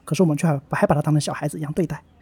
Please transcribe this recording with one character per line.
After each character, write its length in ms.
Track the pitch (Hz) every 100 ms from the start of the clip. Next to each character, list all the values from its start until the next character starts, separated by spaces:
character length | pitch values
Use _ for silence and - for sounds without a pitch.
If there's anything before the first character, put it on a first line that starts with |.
可 120 | - 156
是 80 |
我 40 | 175
们 80 | 147
却 120 | 170
还， 120 | 139 -
还 160 | - -
把 80 | 147
他 60 |
当 120 | 151
成 80 | 151
小 100 | -
孩 160 | - 151
子 120 | 170
一 20 |
样 100 | 147
对 120 | 156 160
待。 160 | 147 _ _